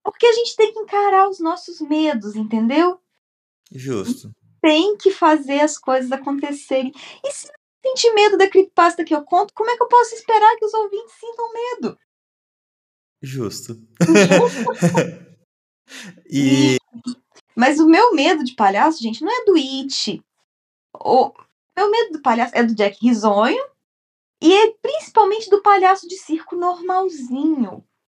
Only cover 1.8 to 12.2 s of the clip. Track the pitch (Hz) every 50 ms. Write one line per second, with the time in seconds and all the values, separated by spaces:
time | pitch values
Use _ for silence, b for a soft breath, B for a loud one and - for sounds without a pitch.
1.8 | 302 285 302 311 311 302 277 214 196 208 208 220 214 214 226 220 226 233 277 311
2.8 | 349 359 359 - _ _ _ _ _ _ _ _ _ _ _ _ _ _ - 131
3.8 | 131 135 123 202 190 240 247 - - 107 - _ _ _ _ _ - 311 302 320
4.8 | 370 415 415 - - 381 381 - 349 311 311 302 277 269 277 285 302 302 - -
5.8 | - 262 262 262 254 247 269 269 269 277 277 277 294 285 285 285 - - 262 262
6.8 | 247 269 - B B B B B B 571 - - - - - _ _ _ _ _
7.8 | - 523 523 - - 466 440 415 415 415 403 359 392 381 - 381 381 - _ 349
8.8 | 339 349 339 359 320 - 311 294 294 - 349 359 415 - - - 440 466 480 480
9.8 | 480 480 480 480 466 466 453 - - - 440 415 427 440 466 453 440 415 440 440
10.8 | 415 403 403 440 466 - _ _ 453 466 466 480 466 466 453 466 480 494 480 415
11.8 | 247 196 - _ _ _ _ _